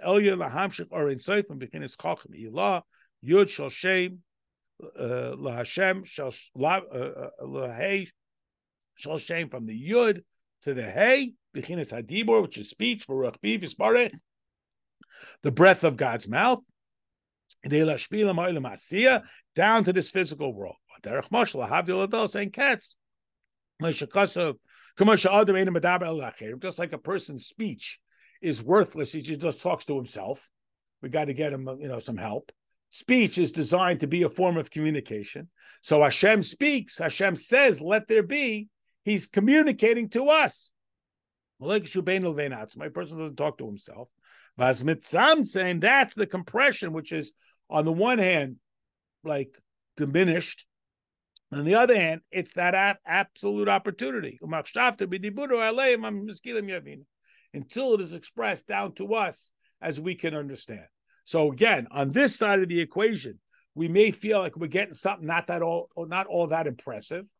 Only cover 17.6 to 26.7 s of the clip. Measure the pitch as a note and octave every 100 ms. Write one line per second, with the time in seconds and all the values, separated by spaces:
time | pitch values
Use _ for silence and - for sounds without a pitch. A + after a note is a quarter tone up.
17.6 | C3+ D3 D#3 C#3 - G#3 G#3 E3+ F3+ D#3+
18.6 | B2+ G2 - F3+ B3+ A#3 - - _ -
19.6 | G3+ A3+ F3+ F3+ - F#3+ E3 D3 C#3 G2+
20.6 | F#2 - _ _ G#2 C3+ - A3+ A#3 C#3
21.6 | A2 D#3 F3 F#3+ G3 A3+ G#3+ G3+ G3+ A3+
22.6 | C#4 A3+ - _ _ _ _ _ _ _
23.6 | _ - E3 - C#3+ G3 G3 F3 E3 B2
24.6 | _ _ _ - G3+ G#3 F#3 G3+ G3+ F#3+
25.6 | F#3 F3 F3 F3+ E3+ D#3+ A#2+ - G#2+ B2+
26.6 | F#3